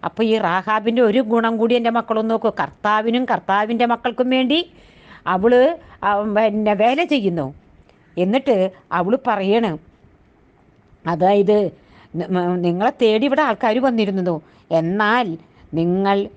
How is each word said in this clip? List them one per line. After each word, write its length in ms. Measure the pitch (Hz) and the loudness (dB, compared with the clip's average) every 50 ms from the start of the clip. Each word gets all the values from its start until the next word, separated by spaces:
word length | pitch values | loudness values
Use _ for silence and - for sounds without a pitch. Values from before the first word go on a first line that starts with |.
| - | -8
അപ്പോൾ 180 | 175 - - 226 | -10 -4 -2 0
ഈ 140 | 220 220 | 0 0
റാഹാബിൻ്റെ 640 | 220 208 170 170 190 180 - 214 220 208 226 226 240 | 0 0 0 -2 -2 -2 -2 -2 -2 0 0 2 2
ഒരു 180 | 247 214 208 254 | 2 4 2 2
ഗുണം 380 | 254 214 226 233 226 226 226 | 0 0 0 0 0 0 0
കൂടി 180 | 220 226 226 240 | 0 0 0 0
എൻ്റെ 140 | 240 233 233 | 0 0 0
മക്കളൊന്ന് 420 | 226 233 226 - 220 220 220 220 | -2 -2 -2 -2 -2 -2 0 -2
നോക്കൂ. 180 | 220 220 226 220 | -2 0 -2 -2
കർത്താവിനും 760 | 196 - 143 139 - _ - 208 202 214 220 233 226 247 254 | -2 -2 -6 -6 -8 _ -2 0 0 0 0 0 -2 -2 0
കർത്താവിൻ്റെ 600 | 226 240 - - - 190 202 214 214 240 226 247 | -2 -2 -4 -2 -2 0 0 0 -2 0 -2 0
മക്കൾക്കും 440 | 233 233 233 - 247 226 - 254 254 | 0 0 -2 -4 -6 -2 -2 -2 0
വേണ്ടി 400 | 254 262 262 240 285 330 349 - - - - - - - - - - - _ | 0 0 2 2 0 -2 -2 -4 -14 -20 -20 -20 -20 -20 -20 -20 -20 -12 _
അവൾ, 500 | - 180 185 190 233 247 247 254 302 339 330 - - - - - | -4 -2 0 2 4 4 6 4 4 2 -2 -12 -20 -16 -6 -2
ആ, 180 | 196 208 202 | -2 0 0
പിന്നെ 520 | 208 220 202 208 226 220 208 214 214 214 208 | -2 0 0 2 2 2 0 0 0 0 2
വേല 300 | 190 214 233 262 294 349 | 2 2 2 2 0 0
ചെയ്യുന്നു. 520 | 339 302 269 202 190 175 165 143 131 143 - _ _ _ _ - _ _ _ _ _ _ | 0 0 0 0 0 -2 -2 -6 -6 -8 -14 _ _ _ _ -20 _ _ _ _ _ _
എന്നിട്ട് 540 | 170 180 190 214 277 269 285 240 190 185 190 185 - _ _ | -2 0 0 0 0 0 0 0 2 0 -2 -4 -10 _ _
അവൾ 260 | - 175 175 185 233 269 - | -4 -2 0 0 -2 -2 0
പറയണ്, 500 | 247 220 196 190 190 202 233 240 202 156 151 - - _ _ _ _ _ _ _ _ _ _ _ _ _ _ _ _ _ _ _ _ - _ _ | -2 -2 0 0 0 0 0 0 -2 -4 -6 -12 -20 _ _ _ _ _ _ _ _ _ _ _ _ _ _ _ _ _ _ _ _ -20 _ _
അതായത്, 640 | 165 170 156 175 185 202 202 202 185 208 208 202 165 - - _ _ - - - - - | -6 -4 0 2 2 4 2 4 4 2 2 2 -2 -6 -10 _ _ -20 -20 -20 -12 -8
"നി-, 140 | 165 170 - | -8 -6 -4
മ-, 260 | 190 180 175 175 180 | -2 -2 0 -2 -2
നിങ്ങളെ 360 | 180 175 175 170 180 208 254 285 - | 0 0 -2 0 0 0 -2 0 2
തേടി 240 | 247 220 214 220 247 | 2 2 2 2 0
ഇവിടെ 160 | 285 262 285 | 0 0 0
ആൾക്കാർ 380 | 302 269 214 - - 226 214 254 | 0 0 -2 -2 0 0 0 2
വന്നിരുന്നു, 600 | 254 269 240 226 214 196 196 190 180 175 165 156 - - _ _ _ _ | 0 0 0 0 -2 -2 -2 -2 -2 -2 -4 -4 -6 -14 _ _ _ _
എന്നാൽ 680 | 165 165 160 165 185 208 214 240 339 370 247 185 165 165 - _ _ _ - - - | -2 0 0 0 -2 0 0 2 2 0 0 -2 -6 -10 -12 _ _ _ -20 -8 -4
നിങ്ങൾ 560 | 160 165 175 180 190 196 196 202 202 202 208 - | -2 0 0 0 0 0 0 0 0 -2 -6 -10